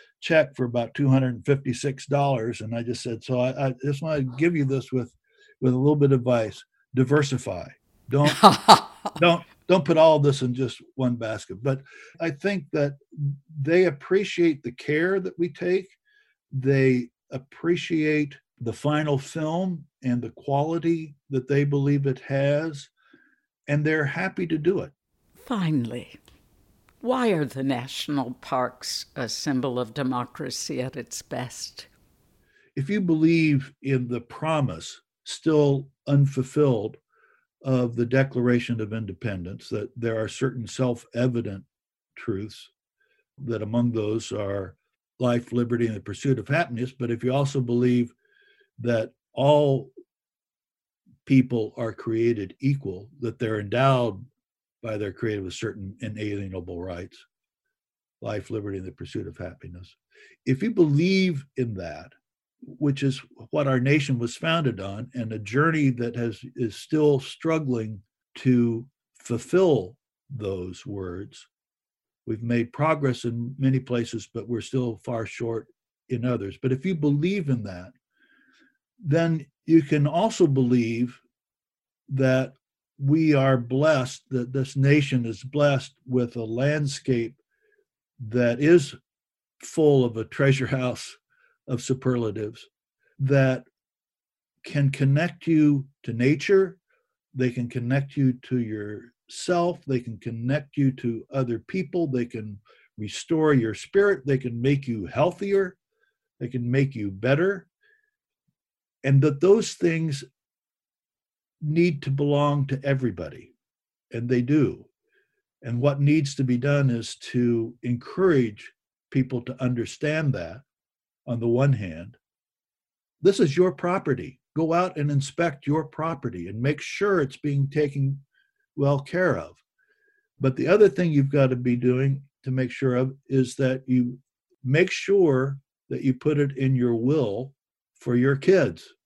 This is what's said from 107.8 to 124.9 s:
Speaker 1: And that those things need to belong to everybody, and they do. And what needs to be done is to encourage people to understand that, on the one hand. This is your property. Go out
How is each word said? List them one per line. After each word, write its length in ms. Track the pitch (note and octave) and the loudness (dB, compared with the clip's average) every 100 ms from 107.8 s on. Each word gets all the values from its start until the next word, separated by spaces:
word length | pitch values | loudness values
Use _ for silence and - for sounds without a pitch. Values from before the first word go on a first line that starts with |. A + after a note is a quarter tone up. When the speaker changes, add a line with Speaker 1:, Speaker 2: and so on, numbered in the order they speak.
| _ _ _ _ _ _ _ _ _ _ _ _ | _ _ _ _ _ _ _ _ _ _ _ _
Speaker 1:
And 180 | C3+ C#3 | 2 4
that 180 | C3+ C#3 | 4 4
those 340 | F3+ A3 - | 6 6 4
things 500 | - F3 E3 D#3+ C#3 - _ _ _ _ _ _ _ _ _ _ _ _ _ | -2 0 0 -2 -4 -10 _ _ _ _ _ _ _ _ _ _ _ _ _
need 400 | D3+ D#3+ F3 C#3 | -2 2 2 2
to 80 | - | -2
belong 560 | C3+ C#3+ C#3+ D3 C#3+ C3+ | 0 2 2 2 0 -2
to 140 | C3+ | -2
everybody, 720 | C#3 C3 B2 F2+ D#2 D2 - _ _ _ _ _ _ | 0 0 0 -4 -10 -12 -20 _ _ _ _ _ _
and 160 | A#2 A#2+ | -8 0
they 140 | B2 | 0
do. 440 | B2 D3+ A2+ - - _ _ _ _ _ _ _ | 2 2 2 -2 -16 _ _ _ _ _ _ _
And 180 | A#2+ A#2+ | -8 -2
what 200 | C#3+ C#3 | 0 2
needs 340 | C#3+ D#3 C#3+ | 2 2 0
to 80 | - | -2
be 140 | C3 B2 | 0 0
done 340 | C#3 C#3+ C3+ | 2 2 2
is 240 | A#2+ A2 - | 0 -6 -12
to 560 | - B2 A#2+ A#2 A#2 - | -6 0 0 0 -4 -8
encourage 880 | B2 A#2+ - - F#3+ C#3+ A#2 G2+ - _ _ _ _ | -6 -6 -6 0 2 4 2 -4 -20 _ _ _ _
people 280 | C#3 C3 B2 | -2 0 -4
to 200 | A#2+ - | -8 -4
understand 680 | B2+ A#2+ G#2+ - D3+ D#3 D3 | -2 -2 -4 -4 -2 0 0
that, 280 | G2+ E2 G2+ - _ _ _ _ _ - | -2 -6 -12 -20 _ _ _ _ _ -8
on 120 | A#2+ | -4
the 80 | A#2 | 0
one 260 | B2 C#3 | 2 4
hand. 440 | A2+ F#2+ D#2+ G2 - _ _ _ _ _ _ _ _ _ _ | 2 -2 -10 -14 -20 _ _ _ _ _ _ _ _ _ _
This 160 | G3 G3 | 2 4
is 180 | D#3 C#3+ | 4 4
your 140 | F3+ | 2
property. 680 | - F3 F#3 D#3 B2 F#2 - _ D#3+ | 2 -2 -2 -2 -4 -6 -16 _ -2
Go 160 | D#3+ | 0
out 240 | E3 F#3 | 2 0